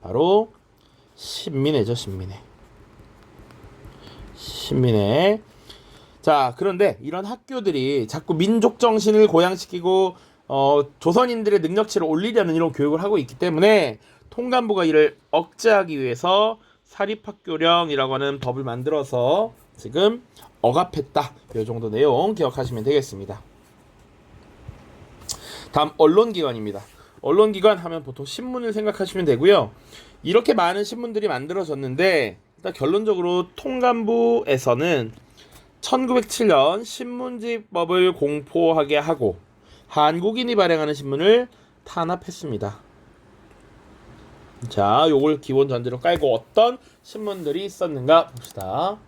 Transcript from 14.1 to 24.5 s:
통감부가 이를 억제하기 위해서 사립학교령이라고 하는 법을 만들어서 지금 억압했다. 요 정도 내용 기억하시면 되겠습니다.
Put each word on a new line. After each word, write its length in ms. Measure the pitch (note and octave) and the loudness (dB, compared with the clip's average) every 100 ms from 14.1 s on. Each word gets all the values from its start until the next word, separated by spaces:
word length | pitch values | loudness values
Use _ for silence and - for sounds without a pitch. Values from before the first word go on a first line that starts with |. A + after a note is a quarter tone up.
| _ _ | _ _
통감부가 560 | - B3 B3+ A#3 G3+ E3+ | -10 -2 -2 0 0 2
이를 320 | D#3 D3+ - _ | 4 4 2 _
억제하기 680 | D3+ E3 _ A3+ G#3 F3+ D3 | -2 -2 _ 2 2 2 -4
위해서 600 | C3 A#2+ F3 F#3+ G#3+ A3 _ _ | -4 -4 0 2 2 -2 _ _
사립학교령이라고 1300 | _ - G3+ G#3+ G#3+ G#3 - D#3+ E3 E3+ E3+ C#3+ C3 | _ -8 -6 -6 -12 -18 -10 0 2 2 2 -2 -2
하는 260 | C3+ C#3 C#3 | -2 -4 -4
법을 240 | B2+ B2+ | -6 -6
만들어서 880 | C3 A#2+ B2+ D3+ C3+ B2+ B2 E3+ A3+ - _ - | -6 -6 -4 -4 -2 -2 2 2 -2 -6 _ -18
지금 440 | - - G3+ A#3 - - - _ | -8 0 2 0 -12 -20 -20 _
억압했다. 720 | A#2 C3+ F3+ - C3+ - C3 - _ A#2 | 0 0 -2 -6 -6 -6 -6 -10 _ -8
요 100 | A2 | -6
정도 240 | A#2 A2+ | -6 -6
내용 460 | G#2+ D3 B2+ F#3+ G#3+ | 0 2 2 0 -2
기억하시면 480 | D3 B2+ B2 A#2+ | -4 -2 -8 -6
되겠습니다. 580 | A2 D3 C3+ G2 G2 G2+ - _ _ _ _ _ _ _ _ - - | 0 0 -2 -12 -14 -16 -18 _ _ _ _ _ _ _ _ -20 -20